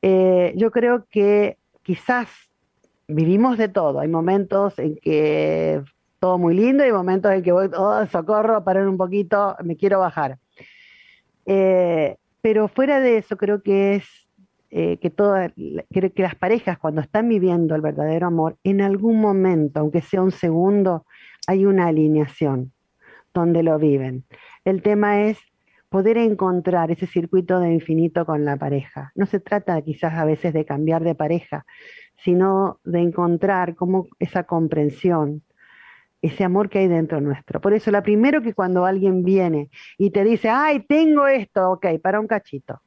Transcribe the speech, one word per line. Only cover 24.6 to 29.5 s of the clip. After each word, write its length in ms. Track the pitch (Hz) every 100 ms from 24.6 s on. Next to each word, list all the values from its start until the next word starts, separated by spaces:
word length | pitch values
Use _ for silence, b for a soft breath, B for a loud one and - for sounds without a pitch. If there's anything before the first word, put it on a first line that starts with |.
El 180 | - 190
tema 400 | 208 208 208 202
es 140 | 214 214 _ _ _ _ _
poder 280 | 190 190 226
encontrar 760 | 226 208 190 180 170 180 165
ese 160 | 170 185
circuito 520 | - 170 185 170 185
de 140 | 175
infinito 520 | 165 160 160 170 170 165
con 200 | 156 147
la 120 | 143
pareja. 540 | 143 139 131 - 139 -
No 100 | 196
se 140 | 196
trata 420 | -